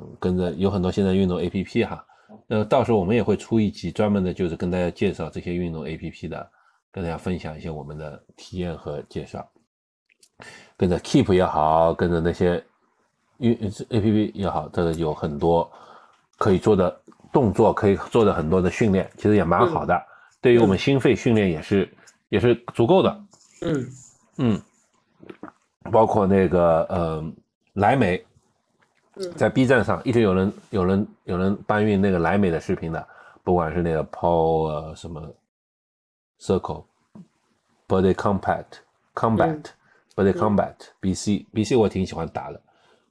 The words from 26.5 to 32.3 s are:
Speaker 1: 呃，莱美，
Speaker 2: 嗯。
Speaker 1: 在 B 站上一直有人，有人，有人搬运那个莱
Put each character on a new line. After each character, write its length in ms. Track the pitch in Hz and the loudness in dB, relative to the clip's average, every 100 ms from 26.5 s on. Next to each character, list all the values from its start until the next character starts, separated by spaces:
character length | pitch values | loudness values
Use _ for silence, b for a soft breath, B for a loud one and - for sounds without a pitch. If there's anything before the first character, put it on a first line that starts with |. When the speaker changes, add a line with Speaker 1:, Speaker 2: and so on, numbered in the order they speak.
| 90 85 80 85 | 4 4 2 0
Speaker 1:
呃， 340 | 92 85 80 78 - _ _ _ - | -2 -4 -4 -8 -12 _ _ _ 0
莱 200 | 101 135 | 2 2
美， 260 | 101 90 - _ _ _ _ _ _ _ _ | 2 0 -6 _ _ _ _ _ _ _ _
Speaker 2:
嗯。 180 | - 185 - | -12 -12 -2
Speaker 1:
在 120 | 110 | 0
B 160 | 131 127 | 2 4
站 160 | 127 | 4
上 200 | 101 90 | 2 -2
一 80 | - | 0
直 80 | 120 | 2
有 140 | 107 | 4
人， 180 | 92 95 - - | 2 0 -2 -6
有 120 | 104 | -2
人， 240 | 90 98 110 - | 2 2 -2 -8
有 140 | - 90 | -8 -2
人 180 | 95 101 - | -2 -2 -4
搬 200 | 107 107 | -2 0
运 160 | 101 | 0
那 100 | 101 | 0
个 80 | 90 | 0
莱 180 | 82 | 0